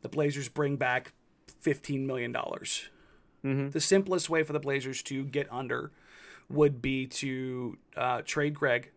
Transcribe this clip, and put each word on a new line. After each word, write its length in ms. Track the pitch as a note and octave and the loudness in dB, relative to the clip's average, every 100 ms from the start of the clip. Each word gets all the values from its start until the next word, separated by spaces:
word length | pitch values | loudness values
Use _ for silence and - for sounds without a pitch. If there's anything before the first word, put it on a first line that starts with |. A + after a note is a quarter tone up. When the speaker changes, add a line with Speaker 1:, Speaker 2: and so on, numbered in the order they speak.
Speaker 1:
the 60 | B2+ | -4
Blazers 400 | C#3+ D3 C#3+ C3 | 2 2 0 -4
bring 280 | - C#3+ C#3 | 0 0 2
back 360 | C3 B2 - _ _ _ - - | 2 0 -2 _ _ _ -20 -2
fifteen 460 | - C#3+ - C#3 C3+ | 0 0 -2 -2 -2
million 240 | B2+ A#2+ | -2 -2
dollars. 560 | B2 - - - - - - - - _ _ | -4 -4 -6 -4 -4 -6 -18 -20 -20 _ _
Speaker 2:
Mm-hmm. 260 | C#3 C3+ C#3 | -2 0 0
Speaker 1:
The 100 | D#3+ | 0
simplest 500 | - G3 G3 F3+ - | 4 4 6 0 2
way 120 | E3 | 2
for 80 | D3+ | 2
the 80 | D3 | -2
Blazers 420 | C#3 C#3 C3 C3 | 0 -2 -2 -8
to 200 | - C3+ | -6 -6
get 240 | C#3 C#3 C#3 | -2 -4 -4
under 380 | B2 C3 B2 - - - - - - _ | -6 -4 -4 -6 -14 -20 -20 -20 -20 _
would 320 | C#3+ D3 C3 | 4 4 4
be 260 | C3 C3+ B2+ | -2 -2 -2
to, 720 | - C#3 C3 C3 B2+ B2 - _ - | -4 -4 -4 -4 -4 -6 -8 _ -2
uh, 260 | B2 A#2+ | 0 0
trade 300 | - - D3 | -2 0 0
Greg 360 | D3 C#3+ A#2+ - | 2 4 4 0